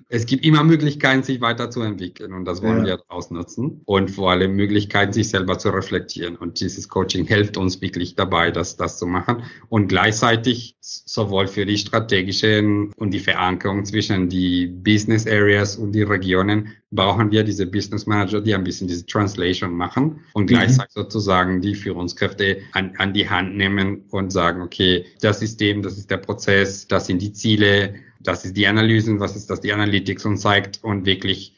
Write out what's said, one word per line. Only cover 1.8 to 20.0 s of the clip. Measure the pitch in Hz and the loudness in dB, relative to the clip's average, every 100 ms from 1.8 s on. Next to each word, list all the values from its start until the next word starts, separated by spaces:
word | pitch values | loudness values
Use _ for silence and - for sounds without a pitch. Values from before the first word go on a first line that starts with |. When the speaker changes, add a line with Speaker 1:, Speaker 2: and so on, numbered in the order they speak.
| 110 98 90 - 98 | -4 -6 -10 -12 -12
Speaker 1:
und | 92 90 | -8 -6
das | 90 | -4
wollen | 110 110 104 | 0 0 0
Speaker 2:
Ja. | 90 | -2
Speaker 1:
wir | - | -8
ausnutzen | 87 85 85 82 - 139 - - | -12 -10 -10 -10 -6 -8 -8 0
und | 98 95 | 0 0
vor | - 95 | 0 0
allem | 90 95 98 | 2 2 2
Möglichkeiten, | 101 104 101 101 101 | 2 2 0 0 0
sich | 113 107 | 0 0
selber | 98 92 90 | 0 -2 -2
zu | 104 | 0
reflektieren. | 95 92 92 - - 85 85 | -2 -2 -4 -6 -8 -10 -8
Und | 87 - | -10 -6
dieses | 95 - - | -6 -6 -6
Coaching | 95 90 95 82 | -2 -2 -2 2
hilft | 104 104 - | 2 2 0
uns | 92 92 | -2 -2
wirklich | 95 90 90 | -6 -6 -6
dabei, | - 92 87 85 | -4 0 2 2
das, | 87 90 - | 0 -4 -4
das | 87 - | -6 -4
zu | 87 | -4
machen | 90 87 120 120 - - | -2 -2 -4 -6 -16 -2
und | 113 92 | 2 2
gleichzeitig | 90 104 107 123 117 117 117 - - | 4 2 2 2 2 0 -2 -6 -18
s-, | - - - | -18 -16 -8
sowohl | - 101 98 98 | -4 0 0 0
für | - 98 | -2 -2
die | 101 | -2
strategischen | - 113 113 98 92 92 110 107 104 104 104 - | 0 -2 0 0 0 0 2 4 4 2 -2 -4
und | 107 | -4
die | 98 | -2
Verankerung | 92 87 90 92 101 98 101 | -2 0 0 0 -2 -2 -2
zwischen | 107 101 98 90 | -2 0 0 0
die | 92 90 90 87 | 0 2 2 -2
Business | 90 95 104 107 113 113 | -2 2 2 4 0 2
Areas | 107 104 101 98 - | 4 4 4 2 -2
und | 104 | -4
die | 107 | 0
Regionen | 101 101 92 90 98 107 107 - _ | 0 0 2 2 2 0 -2 -10 _
brauchen | 101 95 98 104 | 0 2 2 4
wir | 107 104 | 4 2
diese | 98 90 | 0 -2
Business | 101 - 104 - | -2 -4 -6 -2
Manager, | 104 95 104 | 0 0 0
die | 107 | 0
ein | 98 90 | 0 -2
bisschen | 87 92 | -4 -6
diese | 87 87 | -6 -4
Translation | 107 98 98 90 92 95 | 0 0 0 -2 0 -2
machen | 87 90 - | -4 -4 0